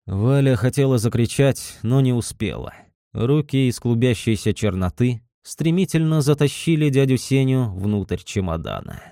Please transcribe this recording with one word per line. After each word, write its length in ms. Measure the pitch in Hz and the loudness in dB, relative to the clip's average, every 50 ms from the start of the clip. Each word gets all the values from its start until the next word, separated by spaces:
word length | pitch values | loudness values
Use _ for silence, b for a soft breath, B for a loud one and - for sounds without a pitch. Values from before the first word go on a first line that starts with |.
| _ | _
Валя 500 | - 95 95 104 123 139 139 139 135 131 | -6 -4 -2 0 2 2 2 2 2 2
хотела 440 | 101 101 127 - - 139 135 131 123 | 2 0 -2 0 0 0 2 2 0
закричать, 800 | 104 117 - 120 117 107 - - 139 139 127 - - - - - | 0 0 0 0 0 0 2 2 2 2 2 -2 -6 -16 -16 -8
но 180 | - 110 123 135 | -4 0 2 2
не 140 | 135 127 123 | 2 2 0
успела. 600 | 120 110 - - - 110 95 60 55 - - - - - _ _ _ _ _ _ | -2 -4 -8 -8 -6 -6 -6 -6 -8 -10 -12 -14 -18 -20 _ _ _ _ _ _
Руки 560 | 113 110 123 143 156 143 147 - 135 135 127 | -4 0 0 0 0 0 0 0 0 0 0
из 100 | 113 - | -2 -2
клубящейся 760 | - 120 120 117 123 127 120 - - - 113 98 - 107 101 | -2 0 0 2 2 2 0 0 0 -2 -2 0 0 -2 -2
черноты 680 | - - 107 90 92 92 90 - - 123 123 123 113 - _ _ _ | 0 -2 -2 0 0 -2 -4 -2 0 0 0 0 -4 -10 _ _ _
стремительно 800 | _ - - - 156 165 165 185 190 - - 160 160 156 156 156 | _ -20 -8 -2 0 0 2 2 0 0 0 0 2 2 2 2
затащили 680 | 139 143 147 - 147 139 - - - - 170 151 151 147 | 2 2 2 2 2 0 0 -2 0 0 2 2 2 2
дядю 280 | 131 135 135 131 131 117 | 4 2 2 4 2 0
Сеню 540 | - - 135 135 135 131 131 131 127 113 92 | 0 0 0 2 2 2 2 0 0 -2 -4
внутрь 460 | 92 95 104 104 104 95 - 92 90 - | -4 -2 0 0 0 0 -2 -4 -6 -6
чемодана. 800 | - - 101 95 90 82 82 78 55 50 50 - - 50 - - - | -6 -4 -4 -2 -2 -4 -4 -4 -6 -8 -8 -10 -12 -16 -16 -18 -20